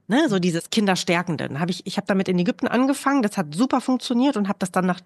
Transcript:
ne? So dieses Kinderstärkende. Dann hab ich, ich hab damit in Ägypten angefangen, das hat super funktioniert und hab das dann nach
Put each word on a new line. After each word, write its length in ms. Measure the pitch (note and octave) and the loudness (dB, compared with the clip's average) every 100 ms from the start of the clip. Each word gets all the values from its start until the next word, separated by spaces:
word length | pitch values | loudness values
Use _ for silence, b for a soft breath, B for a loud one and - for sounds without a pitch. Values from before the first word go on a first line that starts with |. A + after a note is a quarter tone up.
| - | -2
ne? 200 | C4 D#4+ | 2 2
So 120 | F#3+ | 2
dieses 300 | F3 E3 - | 0 -2 -2
Kinderstärkende. 800 | A3+ G3+ F3+ - E3+ F3 C#3+ C3 | 0 2 0 0 0 0 -4 -4
Dann 120 | C3+ | -4
hab 80 | F3 | -4
ich, 160 | F3 - | -4 -6
ich 100 | - | -8
hab 80 | - | -2
damit 200 | F#3+ F#3+ | 0 2
in 100 | F3+ | 2
Ägypten 300 | F3+ - B3 | 0 0 0
angefangen, 540 | A#3+ C4+ C4+ C#4 C#4 | 0 0 0 0 0
das 160 | G#3 - | 0 -2
hat 180 | D3+ D#3 | -6 -2
super 240 | C4+ C#4 | 0 0
funktioniert 560 | - B3+ - A#3+ C#4 G#3+ | 0 -2 0 2 2 2
und 140 | G3 | -2
hab 100 | - | -2
das 120 | F3+ | -2
dann 140 | F#3+ F#3 | 0 0
nach 140 | F3+ | -2